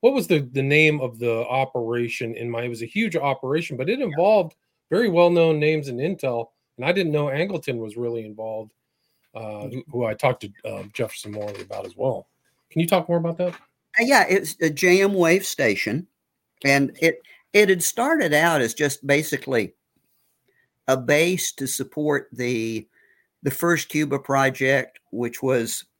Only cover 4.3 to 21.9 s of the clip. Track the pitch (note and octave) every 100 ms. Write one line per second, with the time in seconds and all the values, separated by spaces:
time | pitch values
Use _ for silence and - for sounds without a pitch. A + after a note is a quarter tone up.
4.3 | G#3+ D#3+ _ _ _ _ F3 A#3 E3+ F3
5.3 | F3 E3 D#3 D3+ D#3 C#3 A#2+ D#3 F#3 C3+
6.3 | A#2 A#2 _ _ - C3 F#3 F3 D3+ D3
7.3 | C#3 F#3+ F3+ - A#2+ A2 A2 A#2+ A#2 G#2+
8.3 | G#2+ A2 A2 A2 _ _ _ _ _ _
9.3 | A2+ A2 G#2+ G#2 B2+ - A#2+ A#2 G#2+ C3+
10.3 | B2 G2+ - A2 G2 F#2+ - A2+ - G#2+
11.3 | G#2+ G#2 G2 G2 G2+ F#2+ - C3 G#2 -
12.3 | _ _ _ _ D#3+ E3+ F#3+ E3 E3+ E3
13.3 | E3+ F3+ F3 _ _ _ - A#3+ C4+ F#3
14.3 | F#3+ - - E3 D3 F3+ F3+ G3 G3 E3
15.3 | F#3 F#3+ - B2 G2 - B2 F3+ _ _
16.3 | _ _ _ C#3 C#3 C#3 - E3 D#3+ _
17.3 | - _ G#3 G#3 F#3 - - C4 D#4+ F#3
18.3 | D3 E3+ D#3+ A#2 - D3 C#3 C#3 C#3+ D3+
19.3 | C3+ - B2 F#2+ _ _ _ _ _ _
20.3 | _ _ _ _ _ - C3 A#2+ D3 E3+
21.3 | F#3 - - C3+ - C3+